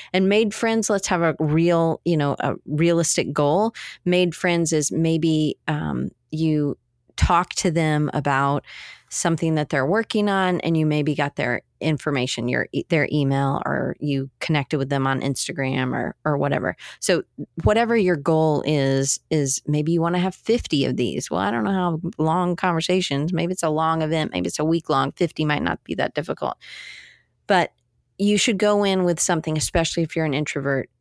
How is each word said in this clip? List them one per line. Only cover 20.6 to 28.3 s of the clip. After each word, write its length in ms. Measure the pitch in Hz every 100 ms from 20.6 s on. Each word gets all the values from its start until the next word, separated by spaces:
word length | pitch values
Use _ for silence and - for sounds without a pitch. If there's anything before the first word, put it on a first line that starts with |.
| - 143
of 100 | 127 127
these. 340 | 110 98 -
Well, 80 | 170
I 100 | 202
don't 140 | 233
know 80 | 202
how 300 | 190 175 160 170 -
long 320 | 160 175 180
conversations, 800 | 170 185 165 170 185 - 139 160
maybe 180 | 170 170
it's 100 | 185
a 60 | 160
long 340 | 151 160 160
event, 280 | 156 160 151
maybe 160 | 90 -
it's 120 | -
a 60 |
week 240 | 156 165 -
long, 220 | 139 139
fifty 300 | - 170 -
might 200 | 151 143
not 200 | 165 -
be 120 | -
that 180 | - -
difficult. 440 | 147 - - 139 - - - - - - - _ _ -
But 240 | 185 - _ _ _ _ -
you 180 | 202